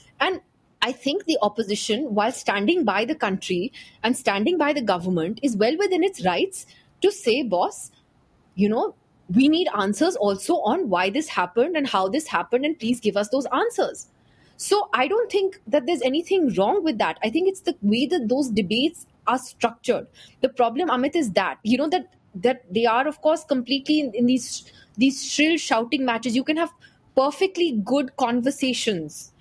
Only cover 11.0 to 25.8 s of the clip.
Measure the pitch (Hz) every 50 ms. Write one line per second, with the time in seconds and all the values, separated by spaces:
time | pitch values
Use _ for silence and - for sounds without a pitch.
11 | 185 196 208 285 311 - - 196 180 180 - 233 262 349 359 302 277 262 - 190
12 | 190 190 208 320 - - - 170 180 - 233 254 277 311 330 - 226 226 247 233
13 | - 208 175 202 208 208 254 277 - - 240 285 403 466 - - 254 - - -
14 | - _ _ _ _ _ _ _ _ _ _ - - - 392 415 392 - - 240
15 | 262 302 392 453 480 - - 403 381 381 381 - _ 226 233 294 240 277 349 -
16 | 240 254 269 320 339 - 392 381 320 254 175 180 196 220 359 415 339 311 247 208
17 | 208 - - - - 220 226 330 370 381 381 - - 349 285 - 202 202 214 240
18 | 285 240 359 349 233 208 247 277 285 254 208 220 202 170 214 240 277 320 - -
19 | - - _ _ - 214 240 254 - - - - - 226 226 - - - 220 165
20 | - - _ - - - - _ - 269 - - 240 233 226 277 359 311 254 247
21 | 254 294 - 349 285 214 175 202 190 160 135 - - 208 247 247 294 311 359 359
22 | 254 - _ _ _ _ - 180 180 247 262 254 - - 180 226 233 233 226 247
23 | 269 302 285 - - 311 320 330 - - 285 254 240 226 277 269 269 - 302 302
24 | 294 247 196 240 240 247 254 247 247 - - - - - - - - _ _ 208
25 | 254 269 269 - - - - - 294 320 339 302 - - 254 226